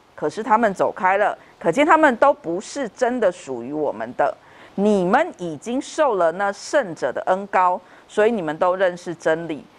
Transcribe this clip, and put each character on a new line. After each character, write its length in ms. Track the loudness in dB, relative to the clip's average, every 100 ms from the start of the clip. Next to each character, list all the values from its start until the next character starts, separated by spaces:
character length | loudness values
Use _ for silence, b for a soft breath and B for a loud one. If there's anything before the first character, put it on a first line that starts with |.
| _ -8
可 120 | -6
是 140 | -4
他 160 | 0 2
们 160 | 2
走 180 | 0 -2
开 280 | 0 0 2
了， 180 | 0 -2 B B
可 120 | -2
见 140 | 2 4
他 100 | 6
们 200 | 4 4
都 180 | 4
不 260 | 2 -2 -6
是 300 | -6 -8 -8
真 300 | -2 -2 0
的 120 | 0
属 300 | -2 -6 -8
于 100 | -6
我 200 | -4 -4
们 200 | -4 -6 -2
的。 180 | -2 -2 B B B
你 320 | B 2 2 2
们 260 | 2 0 -6
已 180 | -10 -10
经 240 | -6 -6
受 360 | -4 0 0 2
了 160 | 0
那 200 | 0 -4
圣 440 | -4 -2 -2 -2 -4
者 180 | -4
的 80 | -2 -2
恩 180 | -2 0
膏， 340 | 0 2 0 -8 B B
所 180 | 0 2
以 60 |
你 100 | 2
们 160 | -4 0
都 180 | 0 2
认 220 | 0 -2
识 160 | -8
真 340 | -4 -2 -2 -4
理。 160 | -10 -14